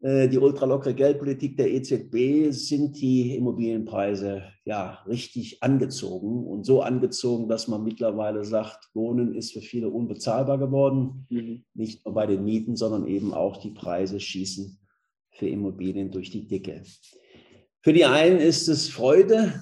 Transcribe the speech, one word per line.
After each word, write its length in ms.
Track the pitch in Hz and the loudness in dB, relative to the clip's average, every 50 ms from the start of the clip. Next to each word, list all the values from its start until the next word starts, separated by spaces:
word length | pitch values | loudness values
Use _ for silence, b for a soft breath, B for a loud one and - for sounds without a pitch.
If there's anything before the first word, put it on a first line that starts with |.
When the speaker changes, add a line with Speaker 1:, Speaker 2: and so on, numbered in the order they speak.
Speaker 1:
äh, 280 | - 135 135 135 131 127 | -2 2 4 4 4 4
die 100 | 131 127 | 4 4
ultralockere 560 | 135 143 139 - 139 131 135 135 - 135 113 | 4 4 4 2 0 0 0 0 0 -2 2
Geldpolitik 640 | 131 135 143 147 143 143 139 135 135 151 135 - - | 4 4 4 4 2 -2 -4 -4 -2 -4 -4 -2 0
der 120 | 120 98 | 0 2
E 120 | 127 135 | 0 0
Z 280 | 131 - 135 107 - - | 0 -2 -4 -4 -2 -4
B, 400 | 110 117 127 135 147 151 156 147 | 0 0 2 4 4 4 2 2
sind 480 | 135 - - - 147 139 147 143 147 - | 0 -4 -4 -2 0 0 0 -2 -2 -2
die 380 | 135 131 127 127 120 123 131 | 0 2 2 2 2 0 -2
Immobilienpreise, 1080 | - 123 120 - - 117 113 113 110 - 107 104 101 101 104 101 95 98 98 98 98 95 - _ _ _ | -2 -2 -2 -2 -2 -2 -2 -2 -4 -6 -4 -4 -2 -2 -2 -2 -2 -4 -6 -6 -8 -10 -14 _ _ _
ja, 360 | 107 107 101 92 90 - - _ | -6 -6 -6 -6 -8 -12 -14 _
richtig 560 | 95 117 127 - - - 123 110 - - - | -6 -6 -6 -6 -8 -10 -10 -10 -10 -10 -2
angezogen. 840 | 123 131 139 127 117 - - - 101 95 92 92 101 107 120 123 - | 0 2 2 2 0 -2 -4 -8 -8 -8 -8 -6 -6 -6 -4 -6 -6
Und 180 | - 95 104 98 | -6 -8 -6 2
so 160 | 131 131 - | 4 4 4
angezogen, 680 | - 117 127 123 123 - - - - 123 120 117 113 107 | 4 0 0 0 0 -2 -2 -4 -2 -2 -2 -2 -2 -2
dass 200 | 113 113 - 120 | -4 -4 -2 -4
man 160 | 110 104 107 | -4 -4 -4
mittlerweile 580 | 110 110 - 120 110 104 107 107 107 107 107 104 | -6 -4 -2 -2 -2 -2 -2 -2 -2 -2 -4 -4
sagt, 440 | 107 117 127 110 107 - - _ _ _ | -2 -2 -2 -2 -4 -10 -18 _ _ _
Wohnen 400 | 110 113 120 120 123 120 110 92 | -4 -2 0 0 0 0 0 -2
ist 180 | 113 120 - | -6 -8 -10
für 80 | - 110 | -12 -14
viele 300 | - - - 120 113 101 | -14 -8 -8 -6 -4 -4
unbezahlbar 680 | 110 120 117 - 101 - - 117 110 127 135 139 139 135 | -4 -4 -4 -4 -6 -6 -4 -2 0 0 0 0 0 0
geworden. 680 | 139 131 135 139 139 135 135 135 127 131 - - - - | 0 0 2 2 4 4 4 2 0 -2 -6 -12 -10 -6
Speaker 2:
Mhm. 360 | 120 120 113 117 117 - - _ _ | -6 -6 -6 -6 -10 -12 -14 _ _
Speaker 1:
Nicht 320 | 110 110 110 - - _ | -8 -8 -8 -8 -12 _
nur 80 | 107 - | -4 -2
bei 120 | 110 107 | -2 0
den 160 | 107 98 95 | 2 0 0
Mieten, 320 | 101 104 110 110 110 - 117 | 0 0 -2 -2 -2 -4 -2
sondern 320 | 110 113 107 110 101 - | -2 -2 -2 -2 -2 -2
eben 280 | 62 98 98 104 98 - | -2 -2 -2 -2 -4 -2
auch 240 | - 87 101 - - | -2 -2 -2 -4 -6
die 140 | - 104 | -12 -14
Preise 460 | - - - 87 87 90 95 95 101 101 | -14 -10 -6 -4 -2 -2 -2 -2 -4 -6
schießen 600 | - - - 92 95 95 95 98 98 98 - _ _ _ _ _ _ _ _ _ _ _ | -8 -8 -8 -8 -8 -8 -8 -10 -10 -12 -14 _ _ _ _ _ _ _ _ _ _ _
für 160 | _ - 104 - | _ -6 -6 -4
Immobilien 600 | - 104 101 95 92 95 92 95 92 98 98 95 | -4 -4 -4 -6 -6 -6 -6 -6 -4 -4 -6 -6
durch 200 | 92 92 90 - | -6 -8 -8 -8
die 160 | - 104 - | -10 -12 -8
Decke. 380 | - 104 92 - 76 78 - - - - _ b b b b b b b b b b b b b b _ _ | -6 -8 -8 -6 -10 -12 -14 -16 -20 -20 _ b b b b b b b b b b b b b b _ _
Für 100 | _ 156 | _ 6
die 140 | 160 170 156 | 6 8 6
einen 320 | 127 135 151 160 175 185 170 | 6 6 6 6 6 6 6
ist 300 | 151 165 160 - - 165 | 6 4 4 2 0 0
es 200 | 151 139 - - | 0 0 -2 -6
Freude, 640 | - - - 131 151 185 190 190 220 220 220 175 139 - | -6 0 4 6 8 8 8 8 6 4 4 2 0 -6